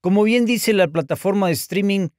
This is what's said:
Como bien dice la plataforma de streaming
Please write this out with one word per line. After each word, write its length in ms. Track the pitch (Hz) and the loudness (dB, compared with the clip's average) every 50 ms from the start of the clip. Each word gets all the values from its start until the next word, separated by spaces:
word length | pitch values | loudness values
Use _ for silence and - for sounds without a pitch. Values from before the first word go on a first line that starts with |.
| - | 0
Como 200 | 185 190 202 208 | 2 2 2 4
bien 220 | 214 226 247 240 | 4 2 2 2
dice 300 | 226 240 220 - - 220 | 0 0 -2 0 0 2
la 140 | 190 185 160 | 2 2 0
plataforma 580 | 147 170 151 156 160 - - 190 196 202 196 | 0 -4 -4 -4 -6 -4 -2 -2 -2 0 0
de 80 | 180 165 | 0 -2
streaming 540 | 131 - - - 185 202 202 196 196 185 156 _ | -4 -4 -6 -4 -2 -2 0 0 -2 -2 -4 _